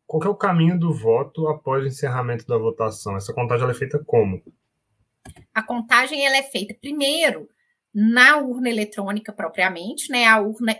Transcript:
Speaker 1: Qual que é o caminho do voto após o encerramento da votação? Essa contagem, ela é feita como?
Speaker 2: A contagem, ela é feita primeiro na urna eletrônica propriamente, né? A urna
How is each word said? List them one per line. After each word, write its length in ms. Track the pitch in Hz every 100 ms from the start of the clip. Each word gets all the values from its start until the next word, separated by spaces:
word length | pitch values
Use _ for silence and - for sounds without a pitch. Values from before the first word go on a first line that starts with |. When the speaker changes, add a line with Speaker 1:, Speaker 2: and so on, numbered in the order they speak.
| -
Speaker 1:
Qual 140 | 147
que 80 | 180
é 20 |
o 60 | 202
caminho 420 | 202 170 165 180
do 160 | 170
voto 540 | 131 110 117 143 - 156
após 340 | 151 - 135
o 60 | 135
encerramento 580 | 127 139 127 120 117 -
da 100 | 117
votação? 600 | 113 - 110 - 104 98
Essa 180 | -
contagem, 300 | - 120 120
ela 80 | 127
é 20 |
feita 260 | 120 127 147 -
como? 340 | 120 104 92 - _ _ _ _ _ _ _ - - _
Speaker 2:
A 80 | 220
contagem, 640 | 214 240 226 240 269 302
ela 120 | 277 269
é 60 |
feita 300 | 269 208 202 -
primeiro 680 | 277 294 277 311 311 160 147 _ _ _ _
na 440 | 202 220 240 262 302
urna 340 | 254 247 247
eletrônica 600 | 220 208 - 196 208 214
propriamente, 760 | 208 185 - 185 175 185 294 -
né? 180 | 247 233
A 140 | 220
urna 380 | 208 220 226